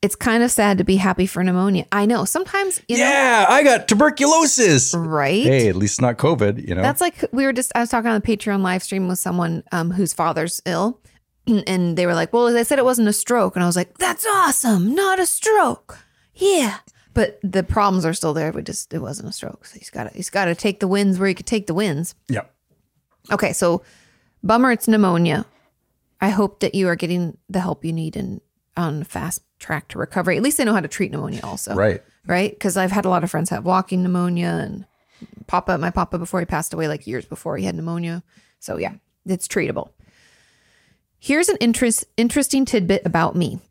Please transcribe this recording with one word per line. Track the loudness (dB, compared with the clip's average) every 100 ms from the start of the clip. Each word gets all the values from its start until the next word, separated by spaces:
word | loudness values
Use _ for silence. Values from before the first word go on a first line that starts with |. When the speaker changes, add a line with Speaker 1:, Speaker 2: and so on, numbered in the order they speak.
Speaker 1:
It's | -2 -2
kind | 0 2
of | 2
sad | 2 2 2
to |
be | 2 2
happy | 2 0 -2
for | 0 0
pneumonia. | 2 2 0 0
I | 0 2
know. | 2 0
Sometimes, | -2 -2 -2 -2 -4 _
you | 0
know. | 2
Speaker 2:
Yeah, | 4 4 4 6
I | 6
got | 6 4 4
tuberculosis. | 4 4 4 4 4 4 4 4 4 2
Speaker 1:
Right? | -2 -2 0 2 2
Speaker 2:
Hey, | 4 4 4
at | 2
least | 0 0
not | 0 2
covid, | 0 2 2 0 -4
you | 0
know? |
Speaker 1:
That's | 0 2
like, | -2 -2 -4
we | 0 0
were |
just, | 0 -2
I | -2
was | 0
talking | 0 0
on | 0
the | 0
Patreon | -2 0 -2
live | 0 -2
stream | -4 -4 -2
with | -2
someone, | -2 -2 -2 -4 -4
um, | -4 -2
whose | 0 -2
father's | 0 -2 0 -4 -4 -4
ill. | -2 -2 -4 _ _ _ _ 0
<clears throat> | 0 0
And | 0 0 0
they | 0
were | 0
like, | 0
"Well, | 2 2
they | 2
said | 2 2
it | 2
wasn't | 4 2
a |
stroke." | 2 0 2 2 2
And |
I | 0
was | 0
like, | -4 _
"That's | -4 -2 -2
awesome. | 2 2 2 2 2 2 2
Not | 2 2
a | 0
stroke. | 0 2 4 4 0 _ -20 _ _ _
Yeah." | _ 2 4 2 -2 -14 _ _
But | 0 0 -2
the | -2 -2
problems | 0 2 2 2 0
are |
still | -2 -2
there. | -2 -2
We | -4
just, | -8 -10 -8
it | -8
wasn't | -8 -10 -12
a |
stroke. | -12 -12 -14 -20
So | -20
he's | -16
gotta, | -12 -12 -10
he's | -6
gotta | -2 0 0
take | -2 -2
the | 0
wins | 2 2 2
where | 0
he | -2
could | -2
take | -4 -2
the | -2
wins. | -2 -2 -6 -10 _
Speaker 2:
Yeah. | -6 -6 _ _ _ _ _ _ _ -6
Speaker 1:
Okay. | -2 -2
So | 0 0 0 -4 _ _ _ _ _
bummer, | 0 4 4
it's | 2 2
pneumonia. | 4 4 4 2 0 -6 _ _ _ _ _ _ _
I | -2
hope | 2 0 0
that | -2 0
you | 0
are | 0
getting | -2 -2 -4 -8 _
the | -4
help | -4 -6 -6
you |
need | -6 -6 -8
and | -8 -10 _ _ _ -6
on | -4 -4
a | -8
fast | -8 -8 -10 _ _
track | -10 -10 -8
to | -10
recovery. | -6 -4 -2 0
At |
least | 0 0
they |
know | 2
how | 0
to | -2
treat | -4 -4
pneumonia | -4 -8 -8
also. | -10 -10 -6 0
Speaker 2:
Right. | 0 0 _ _ -4
Speaker 1:
Right? | -2 -2 -2
'Cause | -4 0
I've | 0
had | 0 0
a |
lot | 0
of | 0
friends | -4 -4
have | -4 0
walking | 0 0 -2
pneumonia, | 0 0 0 -2 -2 -4
and | -6 -10 -16 _ _ _ -20 -20 -4
Papa, | -2 0 -2
my | -2
Papa | -2 -4 -4
before | -4 -6
he | -4
passed | -6 -6
away, | -6 -4
like, | -6 -8
years | -10 -10
before, | -12 -8 -6
he | -4
had | -6
pneumonia. | -6 -6 -6 -8 -12 _ _ _
So | -10 -8
yeah, | -8 -10 _ _ -6
it's | -6 -4
treatable. | -4 -4 -6 -10 _ _ _ _ _ _ _ _ _ _ _ _ _
Here's | -2 0 2
an | 2
interest-, | 2 2 0 0 -6 -2
interesting | 0 2 0 0 2
tidbit | 0 2 0 0
about | 0 0 0
me. | -2 -4 _